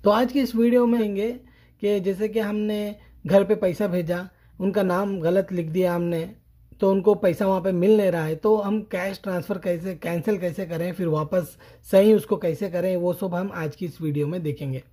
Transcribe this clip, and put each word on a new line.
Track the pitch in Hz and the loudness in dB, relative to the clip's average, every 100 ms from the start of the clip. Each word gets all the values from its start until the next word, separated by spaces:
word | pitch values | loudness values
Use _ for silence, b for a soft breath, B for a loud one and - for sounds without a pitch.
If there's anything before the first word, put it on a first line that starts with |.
तो | 202 | 4
आज | 214 247 | 2 2
की | 277 | 0
इस | 233 226 | 0 2
वीडियो | 233 247 240 | 4 4 4
में | 233 | 2
देखेंगे | 214 196 220 247 b b b _ | 0 -2 -4 -6 b b b _
कि | 208 202 | -2 0
जैसे | 185 190 214 | -2 -2 -2
कि | 220 | -2
हमने | 208 208 214 208 208 208 b b - | -2 -2 -2 -4 -6 -10 b b 4
घर | 196 | 4
पे | 190 214 | 4 2
पैसा | 190 156 208 | 2 0 -2
भेजा, | 180 165 175 185 b b - | 0 -2 -4 -6 b b -4
उनका | 190 196 | -2 0
नाम | 185 180 202 196 | 0 0 -2 -2
गलत | 160 185 170 | 2 2 0
लिख | 180 160 | -4 -4
दिया | 175 180 175 | 0 0 0
हमने, | 175 165 170 - _ _ _ - | -2 -2 -6 -14 _ _ _ 0
तो | 196 | 2
उनको | 196 190 202 | 4 2 4
पैसा | 190 160 196 | 2 2 0
वहाँ | 190 | 2
पे | 185 | 0
मिल | 180 190 214 | 2 4 6
नहीं | 196 | 4
रहा | 170 | 0
है, | 156 160 | -2 -2
तो | 214 214 | 2 2
हम | 202 214 208 | 2 -4 -4
कैश | 180 190 190 | -6 -4 -6
ट्रांसफ़र | 196 180 - 190 | -6 -6 -4 -4
कैसे, | 180 175 185 170 | -2 -4 -6 -8
कैंसिल | 170 170 185 202 | -6 -4 -2 -2
कैसे | 175 156 175 | -4 -6 -6
करें, | 165 175 | -4 -4
फिर | 175 170 | -4 -2
वापस | 156 151 185 160 - B B - | -2 0 -2 -4 -16 B B 2
सही | 196 208 | 6 6
उसको | 214 214 202 | 4 2 -2
कैसे | 175 151 196 | -2 -4 -4
करें, | 175 185 180 | -2 0 0
वो | 175 | 0
सब | 175 190 175 | -2 -4 -4
हम | 196 180 | -4 -6
आज | 160 - | -8 -6
की | 175 | -12
इस | - | -6
वीडियो | 156 143 147 | -4 -2 -4
में | 180 | -4
देखेंगे। | 156 139 139 131 - | -6 -6 -6 -8 -10